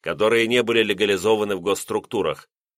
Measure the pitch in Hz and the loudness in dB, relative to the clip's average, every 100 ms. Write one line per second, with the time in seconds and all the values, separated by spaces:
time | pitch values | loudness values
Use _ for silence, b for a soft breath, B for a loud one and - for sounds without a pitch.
0 | 82 80 107 117 117 123 113 113 104 98 | -8 0 2 2 2 0 2 0 0 0
1 | 104 95 101 110 104 95 92 95 - 104 | 0 0 2 0 0 -4 -2 -4 -4 -6
2 | - 110 80 73 - _ _ | -4 -4 -4 -4 -12 _ _